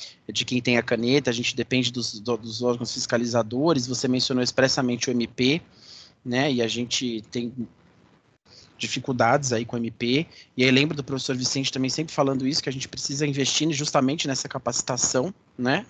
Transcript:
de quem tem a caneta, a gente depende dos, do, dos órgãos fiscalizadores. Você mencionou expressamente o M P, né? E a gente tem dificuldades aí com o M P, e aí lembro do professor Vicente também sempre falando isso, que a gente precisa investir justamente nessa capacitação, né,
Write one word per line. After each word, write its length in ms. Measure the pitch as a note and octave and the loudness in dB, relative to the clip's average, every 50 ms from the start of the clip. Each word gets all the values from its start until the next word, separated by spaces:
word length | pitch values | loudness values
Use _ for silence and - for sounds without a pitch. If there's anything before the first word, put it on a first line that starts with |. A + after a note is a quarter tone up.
| - - - _ _ - | -16 -18 -18 _ _ -8
de 160 | G#2 - - | -6 -4 -4
quem 160 | - B2 B2 | 0 -2 0
tem 180 | A#2 B2+ A#2+ A#2 | 2 4 4 4
a 40 | |
caneta, 480 | A#2 - A#2+ A2+ A#2 A#2+ C3+ D3 C3 C3 | 4 2 0 0 2 4 4 4 4 2
a 20 | |
gente 220 | A#2 A#2 B2 - - | -2 0 -2 -4 -2
depende 380 | - A#2 - C3+ B2+ B2 A#2+ | -4 -2 0 0 0 0 0
dos, 260 | A#2+ A#2+ A#2 - - G#2+ | -2 -4 -6 -6 -8 -8
do, 180 | G#2 B2 A#2+ | -4 -4 -4
dos 240 | A2 A2+ A2+ A2 A2 | -4 -4 -8 -8 -2
órgãos 320 | A#2+ B2 A#2+ A#2+ A#2+ A2 | -2 -2 -2 -2 -4 -8
fiscalizadores. 920 | - B2 - - C3 A#2 A#2+ A#2 A#2 A#2+ A2 G#2+ A#2+ B2+ D3 E3+ E3 C3+ A#2+ | -6 -6 -4 0 0 0 0 2 0 0 0 0 -2 0 2 2 2 2 0
Você 220 | B2+ B2 - - B2+ | -2 -4 -2 0 0
mencionou 340 | B2+ B2+ - - C3 B2+ | 2 2 0 0 0 0
expressamente 680 | B2 A#2 - - B2+ C3 - C#3 B2+ B2 A#2+ A#2+ - C3+ | 0 0 2 4 4 4 4 2 0 0 0 -2 -2 -2
o 40 | |
M 160 | B2 A#2+ A#2 A2 | 0 0 -2 -2
P, 340 | - - B2 C3 D3+ E3+ - - _ - - - - - - - _ _ - | -2 0 2 2 2 0 -2 -8 _ -20 -20 -20 -20 -20 -20 -20 _ _ -6
né? 260 | B2+ B2 C3 C#3+ D3+ | -2 0 2 2 2
E 100 | C3 A#2+ | 2 2
a 60 | A#2 | 0
gente 560 | A2 G#2+ A#2 B2 A#2 - - C3 A#2+ A#2 A2 G#2+ - | 0 0 -4 -4 -2 -2 -2 -2 -2 -4 -6 -8 -6
tem 240 | - B2 A#2+ A#2 A2+ B2+ A2 - - _ _ _ _ _ _ _ _ _ _ _ _ _ _ _ - - - - _ | -6 -6 -6 -6 -6 -8 -10 -10 -10 _ _ _ _ _ _ _ _ _ _ _ _ _ _ _ -20 -20 -20 -20 _
dificuldades 760 | - - A2+ - C3+ B2 - B2+ A#2+ A#2 A#2 C3 D3 C#3 B2+ | -10 -8 -6 -6 -6 -4 -2 2 4 4 6 6 4 2 0
aí 120 | B2 A2+ A#2 | -2 -2 -2
com 120 | A2+ - | -2 -4
o 20 | A#2 | -4
M 100 | A#2 A#2 | -4 -4
P, 380 | A#2 - A#2+ A#2+ B2+ D3 E3+ - - - - _ - | -4 -4 0 2 2 2 0 -2 -10 -20 -20 _ 0
e 80 | B2+ B2+ | 4 4
aí 60 | C3 | 6
lembro 260 | B2+ C3+ C#3+ D#3+ E3+ | 6 6 4 2 0
do 80 | C#3+ C3 | -4 -6
professor 320 | - C#3 C3 - - C3 | -6 -6 -6 -2 -4 -2
Vicente 340 | B2+ B2+ A#2 - C#3 C3 C3 | -2 -2 -2 -2 -2 -2 -2
também 180 | - C3 C3 B2+ | -2 -2 -2 -2
sempre 240 | - - D#3+ D#3+ | -2 -4 -4 -4
falando 320 | - - C#3+ C3+ C3+ B2+ B2+ | 0 0 2 2 2 0 0
isso, 160 | C3 D#3 D3+ | 0 -2 -2
que 80 | - D3 | -2 -4
a 40 | |
gente 160 | C3 C3 - - | -4 -6 -8 -8
precisa 360 | - - - - C#3+ C#3 D3+ | -10 -8 -8 -6 -2 -2 0
investir 460 | C#3+ C3+ C#3 C3+ - - - D3+ E3 | 0 0 0 0 2 2 2 2 2
justamente 540 | D#3 C3 D3+ D3 - D3 C3 C3 D3 E3+ - | 0 0 -2 2 4 4 4 4 2 0 -2
nessa 220 | D3 C3+ - - C#3 | -2 -2 -4 -4 -6
capacitação, 840 | - C3+ - A#2 A2+ - - - C3 A#2 - - - C3 B2+ F#3 - _ _ _ - | -6 -4 -4 -2 -2 -2 -2 -2 -2 0 0 2 2 0 0 -2 -6 _ _ _ -8
né, 300 | - B2 B2 C#3+ D#3 D3 - | -2 0 2 2 0 -2 -6